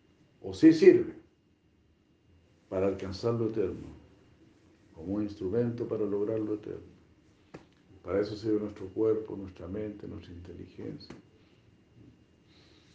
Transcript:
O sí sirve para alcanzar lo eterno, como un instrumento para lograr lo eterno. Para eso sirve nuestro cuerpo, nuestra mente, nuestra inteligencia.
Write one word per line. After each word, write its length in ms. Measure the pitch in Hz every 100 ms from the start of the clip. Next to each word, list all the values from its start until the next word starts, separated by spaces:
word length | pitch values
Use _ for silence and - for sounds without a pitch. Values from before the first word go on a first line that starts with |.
| _ _ _ _
O 120 | 98
sí 200 | - 160
sirve 400 | 156 190 135 - - - _ _ _ _ _ _ _ _ _ _ - _ _ -
para 200 | 95 98
alcanzar 480 | 92 98 95 120 117
lo 140 | 110
eterno, 380 | 107 92 - - - - - - - - - - - -
como 200 | - 82
un 100 | 101
instrumento 640 | 107 - 95 110 120 117 113
para 160 | 110 104
lograr 340 | 101 104 110
lo 160 | 107 107
eterno. 360 | - 87 - - - - - _ _ - - - - -
Para 180 | 82 95
eso 140 | 104 104
sirve 240 | 110 107
nuestro 280 | 104 101 95
cuerpo, 480 | 104 110 110 107 98
nuestra 320 | 95 90 87
mente, 400 | 101 107 104 -
nuestra 260 | 90 87
inteligencia. 840 | 87 87 85 92 - 90 101 - - - - - - - - _ - - - _ _ _ - - - -